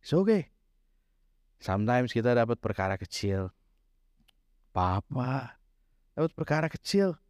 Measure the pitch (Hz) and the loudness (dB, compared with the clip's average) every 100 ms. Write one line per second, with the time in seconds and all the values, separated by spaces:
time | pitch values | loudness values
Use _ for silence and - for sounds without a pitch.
0 | - 156 196 214 147 _ _ _ _ _ | 2 2 4 2 0 _ _ _ _ _
1 | _ _ _ _ _ _ - 95 107 123 | _ _ _ _ _ _ -4 -2 2 2
2 | 123 117 117 120 113 117 107 101 95 95 | 2 0 2 4 2 0 -4 -2 -2 -2
3 | 104 - 101 95 92 _ _ _ _ _ | -6 -6 -2 -2 -4 _ _ _ _ _
4 | _ _ _ _ _ _ _ - 90 95 | _ _ _ _ _ _ _ -2 0 0
5 | - 131 123 135 117 - _ _ _ _ | -2 -4 -2 -4 -6 -18 _ _ _ _
6 | _ - 160 - 156 151 160 - - 196 | _ -4 -4 -4 -4 -2 -2 -6 -2 2
7 | 196 160 | 2 -2